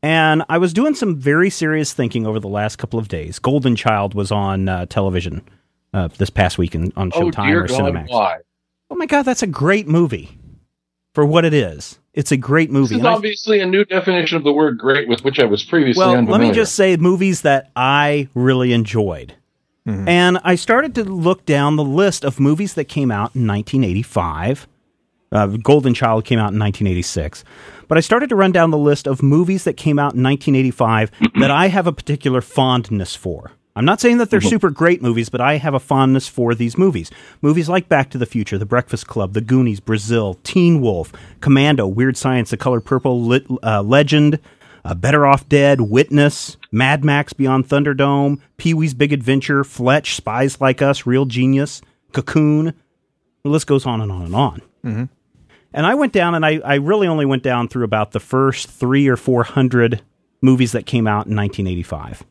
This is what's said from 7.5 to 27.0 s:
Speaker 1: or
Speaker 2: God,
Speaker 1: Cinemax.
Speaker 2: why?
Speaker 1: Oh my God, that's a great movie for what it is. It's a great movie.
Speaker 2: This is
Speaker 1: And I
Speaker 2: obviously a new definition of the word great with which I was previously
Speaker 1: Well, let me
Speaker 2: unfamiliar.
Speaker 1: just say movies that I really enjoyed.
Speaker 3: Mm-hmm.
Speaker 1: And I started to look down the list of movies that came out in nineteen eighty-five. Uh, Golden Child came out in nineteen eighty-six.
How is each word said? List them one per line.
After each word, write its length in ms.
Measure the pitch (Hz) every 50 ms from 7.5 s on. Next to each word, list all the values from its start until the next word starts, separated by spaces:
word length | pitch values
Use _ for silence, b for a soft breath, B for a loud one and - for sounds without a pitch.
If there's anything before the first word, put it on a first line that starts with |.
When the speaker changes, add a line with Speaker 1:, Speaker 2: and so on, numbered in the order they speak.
| - - -
Speaker 1:
or 20 | 90
Speaker 2:
God, 120 | 123 131 139 139 -
Speaker 1:
Cinemax. 160 | 87 78 -
Speaker 2:
why? 280 | 123 117 104 - 85 - - _ _ _ _ _ _ _ _ _
Speaker 1:
Oh 60 | 285
my 100 | 359 330
God, 180 | 285 311 285 277
that's 200 | 262 254 - -
a 40 | 202
great 400 | 151 - 139 160 196 208 208 147
movie 500 | 156 170 175 151 117 87 71 - - - - - - - _ _ _ _ _ _ _ _ _ _ _
for 100 | - 147
what 200 | 147 151 170 165
it 80 | 165 151
is. 460 | 147 117 90 80 73 - - - _ _ _ _
It's 180 | - 143 -
a 60 | 151 131
great 340 | 120 131 139 160 165 147
movie. 240 | 139 139 139 120 -
Speaker 2:
This 40 | -
is 0 |
Speaker 1:
And 80 | 117 233
I 40 | 226
Speaker 2:
obviously 460 | 220 202 214 208 - - 220 214 202
a 60 | 190 185
new 180 | 185 196 208
definition 520 | - 185 190 180 196 185 180 165 156 165 165
of 60 | 143
the 100 | 143 143
word 240 | 147 156 151 127 113
great 280 | - 127 135 143 143 117
with 160 | 117 - -
which 140 | 135 139 147
I 80 | 135
was 180 | 113 101 104 -
previously 360 | - - 170 147 131 117 -
Speaker 1:
Well, 140 | 185 - 123
let 100 | 123 120
me 40 | 110
Speaker 2:
unfamiliar. 240 | 190 214 233 233 208
Speaker 1:
just 220 | 220 220 - -
say 200 | - 196 190 185 170
movies 440 | 160 180 185 180 190 196 180 -
that 280 | - 156 139 135 135 _ _
I 520 | - 127 131 139 143 147 147 147 147 139 135 _
really 400 | 123 123 131 131 127 127 123 120
enjoyed. 600 | 117 113 104 101 113 107 98 82 71 60 - - _ _ _ _ _ _ _ _ _ _ 113
Speaker 3:
Mm-hmm. 200 | 107 98 98 170
Speaker 1:
And 320 | 175 175 180 180 180 185 -
I 120 | 185 180
started 400 | 175 - - 226 247 285 320 240
to 80 | 247 220
look 420 | 190 190 185 160 170 185 185 _
down 300 | - 151 143 143 143 151
the 80 | 151 151
list 400 | 139 135 160 196 202 - - -
of 140 | 139 127 -
movies 340 | 139 139 151 156 202 190 -
that 100 | - 147
came 260 | _ - 156 139 127
out 240 | 110 101 104 117 _
in 100 | 135 120
nineteen 380 | 110 101 101 107 - - 135 131
eighty-five. 840 | 98 90 98 110 - - - 87 85 80 76 85 104 135 - - _ _ _ _ _ _ _ _ _ _ _ _ _ -
Uh, 140 | 107 104 98
Golden 460 | 101 113 110 - 143 151 127 135 120
Child 300 | - - 117 113 110 110
came 140 | - 127 113
out 120 | 107 104 98
in 40 | 107
nineteen 300 | 107 107 98 - 107 98
eighty-six. 560 | 92 87